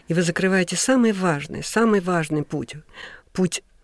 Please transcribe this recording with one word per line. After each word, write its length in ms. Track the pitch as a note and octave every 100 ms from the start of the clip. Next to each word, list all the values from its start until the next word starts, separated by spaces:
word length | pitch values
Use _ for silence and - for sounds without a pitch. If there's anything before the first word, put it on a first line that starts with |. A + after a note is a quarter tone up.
| -
и 60 |
вы 60 | E3
закрываете 560 | E3+ E3 F#3 F#3+ F3 F3
самый 360 | - C4 A#3
важный, 520 | F#3+ F#3 C#3+ D3 -
самый 360 | - G#3+ A3+ G3+
важный 420 | F3+ F3 D3+ D3+
путь — 340 | C#3+ D3 C3 D3 - - - - _
путь 300 | - F#3 - - _